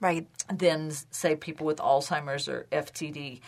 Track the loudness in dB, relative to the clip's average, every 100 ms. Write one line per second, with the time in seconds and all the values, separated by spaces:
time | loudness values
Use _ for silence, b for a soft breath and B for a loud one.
0 | 0 0 -2 -10 -6 2 4 4 0 -6
1 | -8 -2 0 0 -2 -4 -2 0 4 4
2 | 4 -2 -2 -4 -4 -6 -2 -2 -2 -6
3 | -8 -8 -10 -12